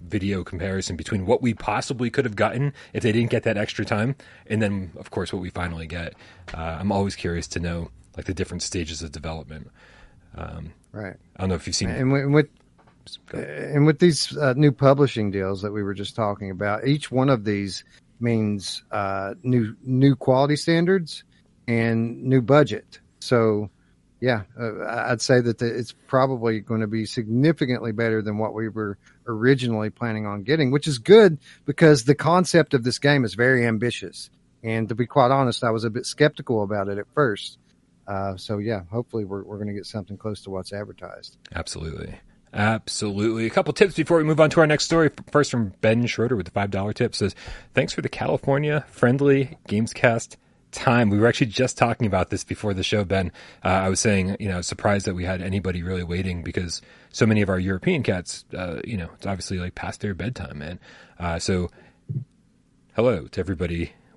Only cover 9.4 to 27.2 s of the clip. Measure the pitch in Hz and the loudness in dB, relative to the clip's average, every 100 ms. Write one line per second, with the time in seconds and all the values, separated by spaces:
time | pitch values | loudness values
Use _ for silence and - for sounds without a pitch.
9.4 | 69 78 - _ - - - _ _ - | -12 -16 -18 _ -20 -20 -20 _ _ -14
10.4 | 82 80 78 - _ 107 101 - _ - | -12 -12 -14 -18 _ -12 -12 -14 _ -6
11.4 | 92 87 - 92 95 87 131 139 139 147 | -4 -4 -4 -4 -4 -2 0 0 2 2
12.4 | 147 _ _ _ _ _ - - - - | 2 _ _ _ _ _ -20 -20 -14 -12
13.4 | - 151 - 143 151 147 180 143 - - | -10 -10 -2 4 4 6 4 4 -2 0
14.4 | 143 127 147 127 139 139 139 - 104 98 | 0 4 4 6 6 6 4 2 -2 0
15.4 | 95 98 101 104 101 98 101 - 107 101 | -2 -2 -4 -4 -4 -4 -8 -4 -4 -4
16.4 | 98 92 101 107 120 147 - 123 131 127 | -8 -4 -4 -2 0 -2 -2 0 2 2
17.4 | 104 101 98 - - _ _ - 120 113 | 0 -2 -2 -8 -14 _ _ -4 0 2
18.4 | 107 104 92 - - 107 98 98 98 101 | 0 -2 -6 -12 -8 -4 -4 -4 -6 -6
19.4 | 127 127 107 - 127 127 139 139 - 131 | 0 0 0 -4 -4 2 4 4 2 4
20.4 | 143 147 - 165 175 190 160 - - _ | 4 0 0 2 2 0 -2 -12 -18 _
21.4 | _ _ - 117 113 113 117 120 127 131 | _ _ -2 0 2 2 -2 -4 2 2
22.4 | 110 143 151 107 - - _ - - 123 | 6 6 6 0 -10 -20 _ -14 0 4
23.4 | 113 104 107 _ _ _ _ - 123 117 | 4 2 -2 _ _ _ _ -4 0 0
24.4 | 92 117 117 95 90 117 113 120 - 127 | -2 -10 -8 -6 -6 -4 -2 0 4 4
25.4 | 117 113 117 117 117 - - 135 131 131 | 4 0 -2 -4 -8 -12 -2 2 2 0
26.4 | 113 110 - 110 110 113 107 - | -2 -2 -2 -2 -2 -2 -4 -6